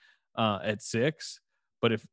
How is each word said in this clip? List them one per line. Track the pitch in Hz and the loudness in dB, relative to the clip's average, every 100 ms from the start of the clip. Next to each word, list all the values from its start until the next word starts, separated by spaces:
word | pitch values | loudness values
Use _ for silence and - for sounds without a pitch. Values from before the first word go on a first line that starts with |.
| _ _ _ - | _ _ _ 0
uh, | 113 101 | 0 0
at | 95 107 | -2 -4
six, | - 117 131 156 - - _ _ _ _ | -4 0 0 0 -10 -16 _ _ _ _
but | 117 | 0
if, | 110 - | 0 -2